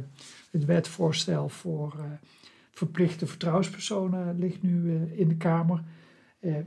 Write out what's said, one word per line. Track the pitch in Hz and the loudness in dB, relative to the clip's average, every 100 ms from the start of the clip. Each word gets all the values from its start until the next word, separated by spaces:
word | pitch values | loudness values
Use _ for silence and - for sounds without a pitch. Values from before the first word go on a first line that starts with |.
| 131 - - - - | -4 -14 -20 -20 -6
het | 165 147 | 0 4
wetvoorstel | 170 165 - 165 156 - 156 147 | 4 2 0 2 2 0 0 0
voor, | - 175 156 147 151 | -4 -6 -4 -4 -6
eh, | 147 147 _ _ - _ _ | -10 -12 _ _ -20 _ _
verplichte | - 165 - 170 - 156 | -6 -4 2 2 2 -6
vertrouwenspersonen | - 170 170 - - - 202 190 185 175 175 | -4 0 2 0 -4 -4 -2 0 -2 -2 -2
ligt | 180 - | -2 0
nu, | 185 175 170 160 | 0 2 2 0
eh, | 160 - | -2 2
in | 165 | 2
de | 165 | 4
Kamer. | 170 165 165 175 - - - - _ _ | 4 4 4 0 -2 -16 -20 -20 _ _
Eh, | 180 151 | -4 -2